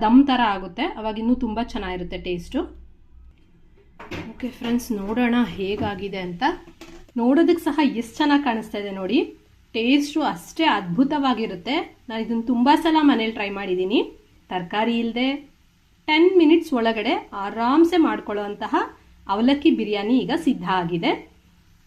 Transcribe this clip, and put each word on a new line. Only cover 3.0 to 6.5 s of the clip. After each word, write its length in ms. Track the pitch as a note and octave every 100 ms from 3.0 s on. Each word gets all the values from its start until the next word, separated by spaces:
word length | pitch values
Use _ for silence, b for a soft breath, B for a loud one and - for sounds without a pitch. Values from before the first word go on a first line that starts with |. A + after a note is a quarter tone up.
| - - - - _ _ - _ _ - - - A3+
ಓಕೆ 200 | - B3
ಫ್ರೆಂಡ್ಸ್, 420 | - A#3+ A#3+ -
ನೋಡೋಣ 420 | G3+ G3 A3+ B3 A#3+
ಹೇಗಾಗಿದೆ 760 | G#3+ E3+ F#3+ G#3 G#3+ G3 G3 F#3+
ಅಂತ. 240 | F3+ F3 C4+